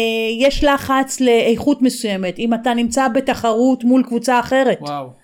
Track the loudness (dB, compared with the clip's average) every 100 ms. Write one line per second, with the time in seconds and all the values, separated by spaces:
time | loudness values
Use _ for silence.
0 | 0 -2 -2 0 0 2 2 0 0 -2
1 | -2 0 2 4 2 0 0 2 0 0
2 | -4 -4 -6 -4 -2 -2 -2 -2 0 0
3 | 0 0 -2 -2 0 2 2 2 2 2
4 | 2 -2 0 0 2 2 2 0 -4 -8
5 | -10 -16